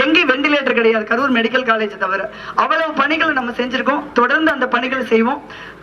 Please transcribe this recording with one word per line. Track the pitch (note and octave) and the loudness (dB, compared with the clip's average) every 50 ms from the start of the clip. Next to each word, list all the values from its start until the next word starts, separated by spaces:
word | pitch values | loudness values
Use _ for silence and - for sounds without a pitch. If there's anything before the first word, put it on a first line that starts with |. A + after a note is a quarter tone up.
| C4+ | 2
எங்கேயும் | D4+ D#4+ F4+ F4 C4 | 4 4 4 4 2
வெண்டிலேட்டர் | B3+ C#4 C#4+ D4+ D4 C#4+ C4+ B3 A#3 A#3+ | 0 0 2 2 2 2 2 0 0 2
கிடையாது | A#3 A3 A3+ A3 G#3+ - | 2 4 2 2 0 -2
கரூர் | A#3 A#3+ C#4 C4+ B3+ A3+ | -2 0 0 2 2 2
மெடிக்கல் | A3+ A3+ A#3 B3+ B3+ A3+ | 2 2 0 0 0 0
காலேஜ் | A3+ A3 A3 G#3 G#3 - G3 | 0 0 0 -4 -4 -4 -4
தவிர. | F#3 F#3+ G3 G3 - - - - - - | -4 -2 -4 -4 -8 -10 -14 -14 -6 -2
அவ்வளவு | - - C4 D#4 D#4+ E4 D#4 - C4+ | -2 0 2 2 0 0 0 0 0
பணிகளை | C4+ D4 D#4+ D#4+ D#4+ D#4+ D4 C4 | 0 0 2 0 0 0 0 0
நம்ம | A#3+ A#3+ A#3 - | -2 -4 -4 -4
செஞ்சிருக்கோம். | A#3+ C4 B3+ C4 C4 C4 C#4+ C#4+ - - - - | -4 -2 -2 -2 0 0 -2 -2 -4 -2 0 2
தொடர்ந்து | A#3+ B3 C#4+ D#4+ D#4+ D#4+ D4 | 2 4 2 2 2 2 2
அந்த | B3+ B3+ A#3+ - | 0 0 0 0
பணிகளை | A#3 B3+ B3+ C4 C4 A#3+ | -2 -2 -2 -2 -4 0
செய்வோம். | - A#3 A3+ A3+ - C#4+ - - - - - - - - - | 2 2 2 4 2 -2 -4 -8 -14 -18 -18 -18 -18 -18 -20